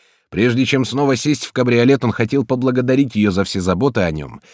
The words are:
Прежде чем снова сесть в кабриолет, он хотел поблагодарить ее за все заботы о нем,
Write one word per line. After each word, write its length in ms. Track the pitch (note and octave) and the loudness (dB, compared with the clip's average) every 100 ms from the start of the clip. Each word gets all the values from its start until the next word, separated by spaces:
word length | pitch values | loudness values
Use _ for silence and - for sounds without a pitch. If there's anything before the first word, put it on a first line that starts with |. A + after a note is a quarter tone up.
| _ _ _ | _ _ _
Прежде 340 | F2 B2 A#2+ B2+ | 0 0 2 0
чем 200 | C3+ B2+ | 0 -2
снова 300 | B2+ C#3+ B2+ | -2 0 0
сесть 300 | D3 C#3+ - | -2 -4 -4
в 80 | |
кабриолет, 500 | - B2 A#2+ B2 C#3 | -2 2 4 4 4
он 80 | A#2+ | 0
хотел 340 | - A2+ C#3 - | -2 -2 -2 -2
поблагодарить 680 | B2+ C3 B2+ B2+ C3 C3+ G#2+ | 0 0 0 2 2 0 2
ее 140 | G#2 | 2
за 140 | F#2 | 0
все 180 | F#2+ G2+ | -2 -2
заботы 400 | F2+ F2+ C3+ A2+ | -2 0 0 0
о 100 | F2 | -2
нем, 300 | D#2 C2+ - - | -2 -8 -14 -20